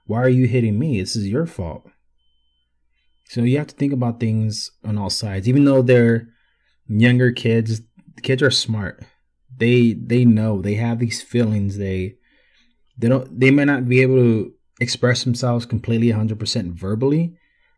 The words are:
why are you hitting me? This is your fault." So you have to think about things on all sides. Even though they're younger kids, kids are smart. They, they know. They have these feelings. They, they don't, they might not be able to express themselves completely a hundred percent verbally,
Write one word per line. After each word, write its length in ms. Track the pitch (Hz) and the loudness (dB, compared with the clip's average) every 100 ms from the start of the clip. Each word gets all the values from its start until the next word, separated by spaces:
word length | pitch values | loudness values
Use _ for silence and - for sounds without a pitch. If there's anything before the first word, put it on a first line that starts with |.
| - | -6
why 160 | 107 | 0
are 60 | 127 | 2
you 180 | 127 123 | 4 2
hitting 320 | 123 113 104 | 2 0 0
me? 220 | 160 113 | -2 -2
This 160 | - 117 | -4 -6
is 120 | 101 | -4
your 180 | 117 165 | -4 -4
fault." 420 | - 85 76 - _ _ _ _ _ _ _ _ _ _ _ _ _ _ | -6 -10 -10 -18 _ _ _ _ _ _ _ _ _ _ _ _ _ _
So 140 | 120 | -2
you 160 | 120 139 | 0 0
have 80 | 147 | -2
to 100 | - | -4
think 160 | 143 | -2
about 280 | 135 120 117 | -2 -4 -2
things 500 | 113 110 110 107 - - | -2 -2 -2 -4 -10 -12
on 120 | 110 104 | -6 -4
all 140 | 98 | -4
sides. 380 | - 107 95 101 | -4 -4 -4 0
Even 160 | 127 | 4
though 180 | 143 135 | 4 4
they're 460 | 127 123 117 113 - _ _ _ _ _ _ | 4 4 4 2 -4 _ _ _ _ _ _
younger 420 | 104 120 123 127 | 2 4 4 2
kids, 520 | 120 117 113 113 110 - _ - - | 0 0 0 0 -4 -8 _ -20 -14
kids 200 | - 135 | -4 0
are 80 | 143 | 2
smart. 540 | - - 110 92 - - _ _ _ _ | 0 -2 -4 -6 -10 -20 _ _ _ _
They, 380 | 127 117 123 117 | -2 2 4 2
they 320 | 113 123 120 | 0 -2 2
know. 380 | 123 110 110 101 | 4 4 2 -2
They 140 | 95 104 | -2 -2
have 220 | 117 117 | -2 -2
these 220 | 120 - | -4 -6
feelings. 560 | - 120 113 107 101 98 | -6 -2 0 0 -2 -4
They, 400 | 98 95 92 - _ _ _ _ _ _ _ - | -6 -4 -6 -10 _ _ _ _ _ _ _ -4
they 120 | 113 | 0
don't, 300 | 131 131 104 | 0 -2 2
they 120 | 131 | 4
might 140 | 143 | 4
not 220 | 143 143 123 | 2 0 0
be 140 | 123 | 2
able 160 | 131 131 | 4 4
to 380 | 120 110 92 - _ _ | 4 2 -2 -12 _ _
express 440 | 120 - 123 123 | -6 -2 -2 -2
themselves 420 | 127 120 127 120 117 | -2 -2 -2 -4 -4
completely 440 | 110 - 117 117 | -6 -2 0 0
a 60 | 107 | 0
hundred 220 | 110 107 | -2 -4
percent 360 | 107 123 90 | -6 -6 -6
verbally, 600 | 85 95 110 135 151 170 - _ _ _ | -8 -6 -2 0 0 -2 -8 _ _ _